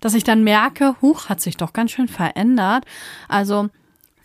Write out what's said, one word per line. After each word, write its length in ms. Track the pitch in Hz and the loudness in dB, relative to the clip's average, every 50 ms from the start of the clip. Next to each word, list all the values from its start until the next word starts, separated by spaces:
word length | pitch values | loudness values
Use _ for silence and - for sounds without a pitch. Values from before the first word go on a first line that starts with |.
dass 120 | - 226 208 | -4 0 0
ich 100 | 233 - | 0 2
dann 180 | - 220 220 220 | 2 4 4 4
merke, 520 | 214 208 214 220 269 - - 277 277 254 - | 4 4 4 2 0 0 0 0 0 2 2
huch, 280 | - 269 311 - - - | 2 2 2 2 -2 -6
hat 100 | 196 170 | -6 -4
sich 160 | - 180 - | -4 -8 -6
doch 160 | - 170 160 | -6 -8 -6
ganz 200 | - - 233 226 | -4 -4 -4 -4
schön 180 | - - 254 233 | -2 -2 -4 -4
verändert. 720 | - - 180 156 - - 196 233 254 240 190 190 214 262 254 - - - - - - - - - | -2 -4 -4 -4 -2 0 0 2 2 2 2 0 0 -2 -4 -6 -20 -20 -20 -20 -20 -20 -12 -4
Also 400 | - 202 202 196 202 208 208 208 - _ _ _ _ _ _ _ _ _ | -2 -2 0 0 0 -2 -2 -4 -6 _ _ _ _ _ _ _ _ _